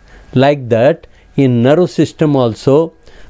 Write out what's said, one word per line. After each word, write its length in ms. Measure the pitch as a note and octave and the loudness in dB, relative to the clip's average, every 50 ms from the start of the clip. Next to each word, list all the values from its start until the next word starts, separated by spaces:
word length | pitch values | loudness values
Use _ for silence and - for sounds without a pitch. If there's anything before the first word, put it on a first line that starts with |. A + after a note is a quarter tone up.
| _ - - - - - - | _ -20 -20 -20 -14 -4 -2
Like 360 | B2+ C3 C#3+ D3+ C#3+ B2+ A2 | 0 2 2 0 -2 -4 -4
that, 360 | A#2 A2 A#2+ D3 E3+ - - - _ _ _ _ - | -2 0 2 0 0 -2 -8 -20 _ _ _ _ -4
in 260 | C#3 C#3 C3 B2 A#2 | -2 0 0 2 2
nerve 300 | A#2 C3+ D3+ F3+ F3+ - | 2 2 2 2 0 -2
system 440 | - - D#3 - - - E3 D3 C#3+ | -2 -4 -4 -4 -2 -2 -2 0 0
also, 580 | C3+ B2 A#2 G#2 - - C3 C3+ D#3 E3 E3 - _ _ - - - - | 0 -2 -2 -4 -4 0 0 2 2 0 -2 -8 _ _ -20 -20 -20 -20